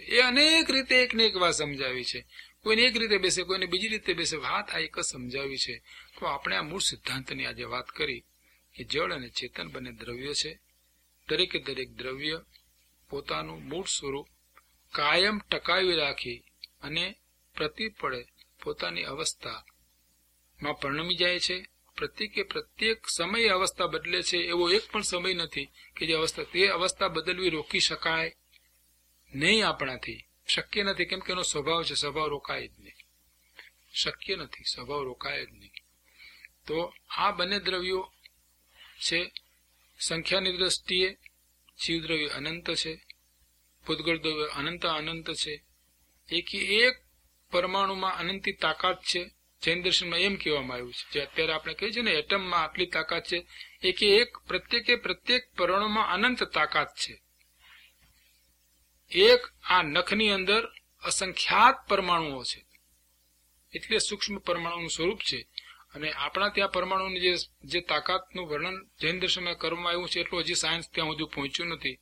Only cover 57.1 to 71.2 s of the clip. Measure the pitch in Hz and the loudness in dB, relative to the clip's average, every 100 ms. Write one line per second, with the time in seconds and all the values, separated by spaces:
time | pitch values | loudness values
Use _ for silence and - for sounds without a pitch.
57.1 | - _ _ _ _ - - - _ _ | -8 _ _ _ _ -20 -20 -20 _ _
58.1 | _ _ _ _ _ _ _ _ _ - | _ _ _ _ _ _ _ _ _ -2
59.1 | 175 220 247 - - - 180 156 160 175 | 6 8 8 4 -6 4 4 4 2 2
60.1 | 208 214 196 185 220 226 - _ _ - | 2 2 2 2 2 0 -8 _ _ -4
61.1 | - 185 - - 185 240 262 - 196 180 | -2 -2 -2 2 8 8 6 2 2 4
62.1 | 170 156 131 123 - - _ _ _ _ | 2 0 -4 -6 -8 -12 _ _ _ _
63.1 | _ _ _ _ _ _ 165 - 220 - | _ _ _ _ _ _ -10 -2 0 0
64.1 | 202 - 196 - 170 170 170 165 - 170 | -2 -4 -4 -2 -2 -2 -6 -4 -2 0
65.1 | 220 - 127 - - - - - 143 151 | 0 -2 -4 -6 -16 -18 -20 -18 -8 -6
66.1 | 151 143 185 202 202 196 185 190 190 190 | -4 -2 2 2 2 0 2 0 0 0
67.1 | 185 180 175 - _ 135 170 175 151 - | 2 2 2 -2 _ -6 -4 0 0 0
68.1 | 185 - 180 165 147 175 190 - - 151 | -2 -2 -10 -6 -4 -4 -6 -12 -4 -2
69.1 | 180 180 180 175 170 165 170 175 175 175 | 0 0 0 -2 -4 -4 -2 -2 -2 -2
70.1 | 175 170 175 156 170 160 165 - - 160 | -2 -2 -2 -2 0 0 -2 -4 -4 -2
71.1 | 156 | -2